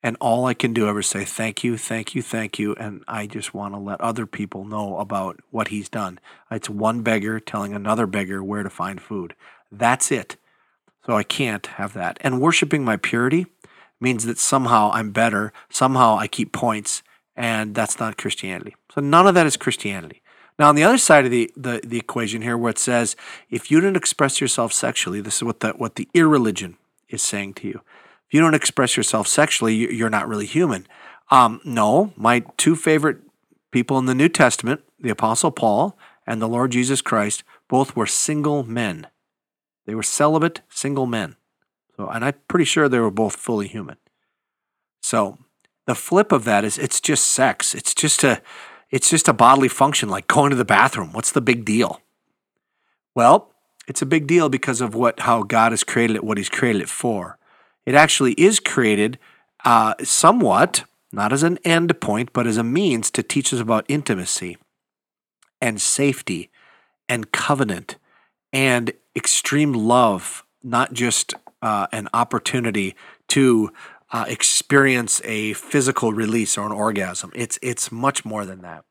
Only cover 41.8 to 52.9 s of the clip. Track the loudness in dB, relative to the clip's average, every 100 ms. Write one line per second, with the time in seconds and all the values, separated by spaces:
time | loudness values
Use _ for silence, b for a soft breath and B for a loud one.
41.8 | _ -12 -10 -6 -6 -6 _ 0 2 2
42.8 | 2 4 0 0 -2 -2 -4 -4 -4 -10
43.8 | -14 -18 _ _ _ _ _ _ _ _
44.8 | _ _ -4 0 -2 -4 _ _ _ _
45.8 | -6 -6 2 2 4 2 4 2 2 -4
46.8 | -4 -4 0 0 0 2 2 2 -4 -4
47.8 | -4 -2 0 2 2 2 B B B B
48.8 | B 0 2 4 4 6 8 8 4 2
49.8 | 2 2 -2 -6 -2 2 2 2 2 4
50.8 | 4 0 -8 -6 -2 -2 0 -2 0 0
51.8 | 0 -4 _ _ _ _ _ _ _ _
52.8 | _